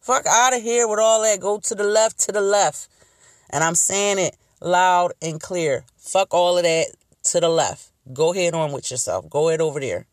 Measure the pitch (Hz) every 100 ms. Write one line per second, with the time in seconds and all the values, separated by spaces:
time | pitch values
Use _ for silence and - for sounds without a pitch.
0 | - 262 - 202 254 247 226 240 233 214
1 | 220 226 220 202 185 208 - 202 208 214
2 | 220 - - 208 196 202 175 - - _
3 | _ _ _ _ _ 143 165 170 - 190
4 | 202 196 175 - _ _ - 180 185 180
5 | 175 - 165 156 - 180 156 131 - _
6 | - 185 196 170 175 180 170 160 151 -
7 | _ _ - 180 165 165 120 - - _
8 | - 127 160 185 175 165 156 143 - 123
9 | - 90 156 143 160 160 160 143 131 87
10 | -